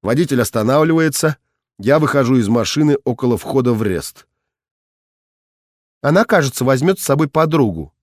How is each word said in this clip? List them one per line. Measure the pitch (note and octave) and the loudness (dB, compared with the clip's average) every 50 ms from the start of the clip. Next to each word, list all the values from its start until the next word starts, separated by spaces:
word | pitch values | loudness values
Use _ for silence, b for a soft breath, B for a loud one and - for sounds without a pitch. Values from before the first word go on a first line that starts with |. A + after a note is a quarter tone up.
Водитель | - G2 A#2+ C#3+ F3 - C#3 B2 | -4 -2 -2 -2 -2 -2 0 -2
останавливается. | A#2 - - A#2 G#2+ A#2 C3+ D3 D#3 E3 D#3+ E3 D#3+ D#3 C#3 - - D#3 D3 _ _ _ _ _ _ _ _ - | -2 -2 -2 -4 -2 0 2 2 2 2 2 0 0 -2 -2 -2 -2 -2 -4 _ _ _ _ _ _ _ _ -6
Я | G2 A#2 C#3+ D#3 | 0 0 2 2
выхожу | D3+ - - C#3+ C3 A#2 C3 | 2 0 0 0 0 2 2
из | B2+ A2 G2 | 2 2 2
машины | A2+ A#2+ G#2+ - - D3+ D3+ D3+ C#3+ - _ | 0 0 0 -2 -2 0 2 2 2 0 _
около | B2+ A#2+ - C3 B2 A#2 G2+ | -6 -6 -2 -2 -2 -2 -2
входа | - - - C3+ B2 B2 | -4 -4 -2 -2 0 0
в | A#2+ G#2+ | 0 0
Рест. | A2 G#2 F#2 E2 - - - - _ _ _ _ _ _ _ _ _ _ _ _ _ _ _ _ _ _ _ _ _ _ _ _ _ _ _ _ _ _ _ _ _ _ _ _ | -2 -2 -4 -4 -6 -10 -16 -20 _ _ _ _ _ _ _ _ _ _ _ _ _ _ _ _ _ _ _ _ _ _ _ _ _ _ _ _ _ _ _ _ _ _ _ _
«Она, | - C#3 D#3 F#3+ A3+ | -2 0 2 2 2
кажется, | - A3 F3+ C#3+ C3+ - - B2+ | 2 2 2 2 0 -2 -2 0
возьмет | C3 C3+ B2 C#3+ F3+ F#3+ - | 0 0 2 2 0 0 -2
с | - | -2
собой | - C3+ D3 D#3+ C#3+ | -2 0 0 0 -2
подругу. | _ D#3+ D#3+ D#3+ D#3 D3+ C3 G#2+ F2 D#2+ D2 C#2+ _ _ | _ 0 0 2 2 2 2 0 0 -6 -12 -14 _ _